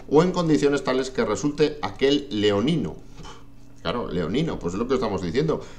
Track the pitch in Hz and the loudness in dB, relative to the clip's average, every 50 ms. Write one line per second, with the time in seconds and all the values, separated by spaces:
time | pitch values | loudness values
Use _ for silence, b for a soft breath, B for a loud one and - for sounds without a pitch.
0 | B - 135 147 175 180 175 180 170 160 151 131 143 143 143 135 - 135 127 131 | B 4 6 6 6 6 2 0 2 2 4 4 4 4 2 2 0 0 0 0
1 | 131 - - 123 113 101 104 98 - 147 147 - 151 143 - - - 98 - - | -2 -2 -2 -2 0 0 0 -2 -2 -2 2 2 2 2 0 -4 -6 -6 -2 2
2 | 131 139 143 143 143 - 110 107 101 104 101 101 113 143 170 147 110 80 - - | 4 4 4 4 0 -2 -2 2 4 4 4 4 2 2 2 0 0 -4 -6 -10
3 | B B B B B B B B B - - - - - - - - 85 92 123 | B B B B B B B B B -18 -18 -18 -18 -18 -16 -8 -6 -4 -4 -4
4 | - - - 87 85 78 101 143 170 147 95 87 - 87 90 101 120 - 104 92 | -4 -4 -2 -2 -2 0 0 0 0 0 -2 -4 -4 -4 -4 -2 -2 0 0 0
5 | 123 107 95 90 90 85 78 131 156 160 131 - B B B | 0 0 -2 -2 -2 -2 0 0 2 2 0 -2 B B B